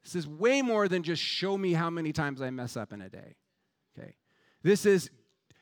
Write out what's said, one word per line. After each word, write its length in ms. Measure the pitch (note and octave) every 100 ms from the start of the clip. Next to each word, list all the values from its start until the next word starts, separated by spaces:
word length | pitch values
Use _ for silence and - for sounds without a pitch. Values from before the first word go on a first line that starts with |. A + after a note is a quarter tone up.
This 140 | - F3
is 100 | D3+
way 360 | D3+ A3 C#4
more 260 | B3+ G#3+ G3+
than 160 | F3+
just 180 | D#3+ E3
show 340 | - - F#3 G3
me 180 | F#3+
how 160 | E3 E3
many 220 | E3+ D#3
times 300 | D3+ C#3+ C3+
I 80 | C3
mess 260 | B2+ A#2+ B2
up 160 | G#2
in 100 | G2+
a 60 | F#2
day. 280 | - G2 - _ _ _ _ _ -
Okay? 180 | - _ _ _ _ _
This 200 | D#3+ G3+
is, 260 | G#3 F#3+ - _ _ _ _ _